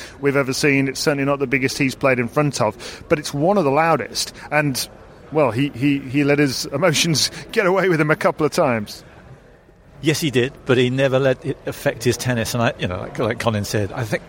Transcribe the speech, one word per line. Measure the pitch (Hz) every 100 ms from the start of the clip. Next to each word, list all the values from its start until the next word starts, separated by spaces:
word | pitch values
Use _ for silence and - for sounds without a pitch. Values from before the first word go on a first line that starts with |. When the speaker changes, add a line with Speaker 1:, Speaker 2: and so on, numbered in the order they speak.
| - -
Speaker 1:
we've | 143 139
ever | 131
seen. | 131 151 139 135
It's | -
certainly | - 139 139
not | 143
the | 135
biggest | 135 127 -
he's | 135 -
played | 139 123
in | 117
front | - 147 -
of, | 110 - - - -
but | 156
it's | 151
one | 143 160 208
of |
the | 143
loudest. | 139 165 147 101 - - - -
And, | 147 147 127 - - - - -
well, | 151 135
he, | 110 143
he, | 113 143 139
he | 135 135
let | 143 143
his | 143 120 151
emotions | 143 180 143 170 135 - -
<laughs> | -
get | 226 190
away | 190 185
with | 160
him | 156
a | 156
couple | 190 - 151
of |
times. | - 151 117 104 - - - - - - - _ - - -
Speaker 2:
Yes, | 143 151
he | 160
did, | 120 123 - -
but | 123
he | 123
never | 131 139 131
let | 135 127
it | 135 127 -
affect | - - 127
his | 127 113
tennis. | 127 120 110
And | 123
I, | 117 -
you | 104
know, | 92
like, | - -
like | 110 117
Colin | 117 104
said, | 101 110 98
I | -
think, | 110 180